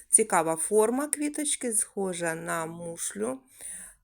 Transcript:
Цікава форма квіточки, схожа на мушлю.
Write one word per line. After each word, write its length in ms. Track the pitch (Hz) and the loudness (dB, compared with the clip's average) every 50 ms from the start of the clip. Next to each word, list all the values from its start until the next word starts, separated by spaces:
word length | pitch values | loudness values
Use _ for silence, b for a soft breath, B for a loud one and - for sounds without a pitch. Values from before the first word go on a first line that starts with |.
| B - | B 4
Цікава 480 | - - 220 214 202 175 160 160 160 | 4 4 4 4 4 4 4 4 2
форма 500 | 160 - - 208 214 214 226 240 262 294 | 0 0 2 4 6 6 6 4 0 0
квіточки, 640 | 302 - 294 302 294 294 - 302 294 - - - 247 | -2 -2 -2 -2 -2 -2 -2 -4 -2 -4 -2 -2 -2
схожа 640 | 214 - - - - 208 196 185 180 170 170 165 160 | -2 -2 -2 -2 -4 -4 -4 -4 -4 -2 -4 -4 -4
на 320 | 165 170 170 170 165 160 | -4 -4 -4 -4 -4 -4
мушлю. 720 | 160 165 170 170 170 170 165 - - - 202 208 233 262 262 B B B B B B B B B B B B | -4 -6 -8 -10 -10 -8 -8 -8 -8 -6 -4 -4 -6 -6 -8 B B B B B B B B B B B B